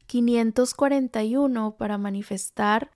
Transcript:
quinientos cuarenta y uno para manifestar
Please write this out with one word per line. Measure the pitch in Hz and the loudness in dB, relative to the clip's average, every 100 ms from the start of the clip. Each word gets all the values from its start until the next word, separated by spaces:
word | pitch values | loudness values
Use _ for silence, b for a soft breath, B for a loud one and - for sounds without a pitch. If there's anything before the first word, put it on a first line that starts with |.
| - | -4
quinientos | 240 240 233 226 220 247 | 0 2 2 2 2 0
cuarenta | - 277 277 254 220 | 2 2 2 0 -2
y | 220 | 0
uno | 262 277 233 214 214 | 2 2 0 -4 -4
para | 208 202 | -4 -4
manifestar | 202 196 - 190 - - 208 214 - | -4 -6 -6 -8 -6 -2 0 0 -2